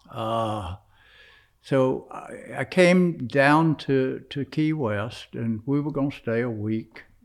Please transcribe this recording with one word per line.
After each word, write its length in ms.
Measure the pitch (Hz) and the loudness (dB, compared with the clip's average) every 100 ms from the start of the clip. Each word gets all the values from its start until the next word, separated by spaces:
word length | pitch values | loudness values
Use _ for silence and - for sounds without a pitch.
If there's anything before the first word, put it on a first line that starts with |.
| - | -16
uh, 640 | 113 110 113 110 107 87 95 _ _ _ - - _ _ _ | -8 -4 -2 -2 -4 -6 -10 _ _ _ -20 -20 _ _ _
so 460 | - 139 131 131 - | -2 0 2 -2 -8
I, 480 | - - - - 127 | -16 -14 -16 -12 -10
I 40 | 131 | -2
came 640 | 185 175 180 175 165 123 | 4 6 6 4 0 -2
down 480 | 143 139 151 160 143 | 4 6 6 4 2
to, 460 | - 135 131 131 - | 0 0 0 -4 -8
to 160 | 143 127 | -8 -6
Key 280 | - 156 | 0 0
West, 540 | 156 117 104 110 - - | 0 0 -2 -4 -10 -12
and 280 | 120 113 110 139 | -6 -4 -4 -2
we 140 | 143 | -2
were 100 | 147 | -2
gonna 200 | 151 139 | -2 -2
stay 300 | - - 113 | -4 -4 -2
a 80 | 123 | -2
week 540 | 107 107 110 - - - _ | -4 -2 -4 -6 -16 -20 _